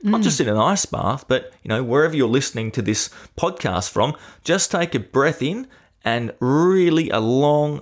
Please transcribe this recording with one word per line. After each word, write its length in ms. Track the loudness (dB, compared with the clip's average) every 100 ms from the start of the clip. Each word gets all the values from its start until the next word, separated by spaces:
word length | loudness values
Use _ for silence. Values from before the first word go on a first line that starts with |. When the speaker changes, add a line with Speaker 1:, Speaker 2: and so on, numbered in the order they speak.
Speaker 1:
not 180 | -2 0
Speaker 2:
Mm. 20 |
Speaker 1:
just 180 | 2 0
in 80 | 0
an 80 | 2
ice 280 | 2 0 -2
bath, 400 | -4 -4 -4 -2
but, 260 | -2 -2 -12
you 60 | -6
know, 140 | -4
wherever 320 | 0 2 2 2
you're 120 | 2
listening 420 | 0 -2 -6 -6
to 100 | -4
this 280 | -2 -2 -4 -10 -20 -4
podcast 520 | -4 -2 -4 -2 -2
from, 260 | 0 -2 -2 -14 -10
just 260 | -2 0 0
take 240 | -2 -2
a 60 | -4
breath 420 | -2 0 0 0
in 260 | -4 -6 -10 -18 _ _
and 300 | -4 -2 -4 -4
really 680 | 0 4 4 4 4 2 0
a 100 | 0
long, 640 | 0 2 4 2 0 -4